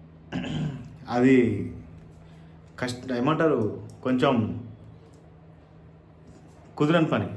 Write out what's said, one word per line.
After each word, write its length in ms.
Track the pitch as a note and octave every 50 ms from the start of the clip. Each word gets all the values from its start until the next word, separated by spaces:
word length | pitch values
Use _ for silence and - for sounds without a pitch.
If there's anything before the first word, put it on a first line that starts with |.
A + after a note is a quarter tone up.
| - - - - - - - F3+ F3+ - D3+ D3+ D3+ D3 C3 - - - - - - -
అది 640 | A#2+ B2 B2 C3+ C3 B2 A#2 G#2 G2 F#2 F2+ - - - - - - - - - - - - - - - - - - - - - - -
కష్ట-, 340 | B2+ B2+ A#2+ - - C3 B2
ఏమంటారు 680 | A#2+ B2 D3+ D#3+ D#3+ E3 D#3 C#3 A#2+ G#2+ G2+ F2+ - - - - - -
కొంచెం 600 | B2+ B2+ B2+ D3 C#3 B2+ A2+ G#2 F#2+ - - - - - - - - - - - - - - - - - - - - - - - - - - - - - - - - - - - - - - - - - - - - - -
కుదరని 280 | D3+ D3 E3+ E3+ D#3+
పని. 220 | - C3+ A2+ G2 F2 F2+